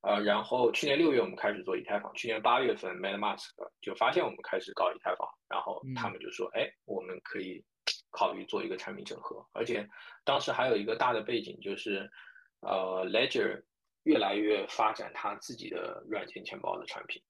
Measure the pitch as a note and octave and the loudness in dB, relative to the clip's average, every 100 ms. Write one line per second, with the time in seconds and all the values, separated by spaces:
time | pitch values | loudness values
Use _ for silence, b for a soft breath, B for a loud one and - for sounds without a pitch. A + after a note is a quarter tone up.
0 | G2 G#2 G#2 G#2 G#2+ B2+ A#2+ - D3 C#3+ | 4 4 4 2 2 4 4 4 2 6
1 | E3 C3 F#2+ - - G2+ F2+ F#2 - G#2 | 6 6 4 0 -2 0 -2 -4 0 -2
2 | - - A#2 A2 A#2+ B2 B2 G#2 F#2+ F2+ | -2 -8 -4 0 4 4 2 0 -4 -4
3 | F#2+ G2+ G#2 G2+ - - - _ - F#2+ | -4 -2 -2 -4 -10 -12 -14 _ -10 2
4 | A#2+ E3+ C#3+ - - F#2+ - - F2+ F2 | 4 4 0 -4 -4 -4 -2 0 0 0
5 | F#2 - - - _ F#2+ - - C3 B2+ | -2 -2 -4 -8 _ -4 -2 -6 -6 -4
6 | A2 F#2+ - - G2 A2 C#3 - - G2 | -4 -4 -10 -4 -2 -2 -2 -6 -6 -6
7 | F#2 F#2 - F#2+ F#2 - _ _ - - | -4 -10 -8 -6 -6 -8 _ _ -4 -4
8 | _ - G2 F#2+ F#2+ G2+ - F#2 - G2+ | _ 2 2 2 -4 -4 -2 -4 -6 -10
9 | G#2 - - - - - - - G#3 B | -10 -10 -8 -10 -10 -4 -2 -2 -4 B
10 | B B - C#3 - - G#3 A2 G#2 A#2 | B B 2 2 2 2 4 4 2 2
11 | C3 A2+ G#2+ A#2 G#2 G2 - F#2+ A2 G2 | 2 2 0 -2 -2 -10 -8 -6 -2 -4
12 | G2 B B B B _ F#2 F#2+ F#2+ F#2 | -4 B B B B _ 0 0 0 -2
13 | F#2+ G#2+ C3+ B2+ G#2 G2 _ _ _ _ | 2 2 4 2 2 0 _ _ _ _
14 | D#3 C#3+ G2 G2+ G#2+ G#2 G2 - A2 - | 2 4 4 2 4 4 2 2 2 2
15 | G2 - G#2 G#2 - B2 - F2+ F2+ - | -8 -4 -4 -4 -10 -10 -6 -4 -4 -8
16 | - G#2 F2+ - - G2 - F2+ - - | -6 -6 -4 -10 -10 -6 -4 -4 -6 -10
17 | - - | -8 -12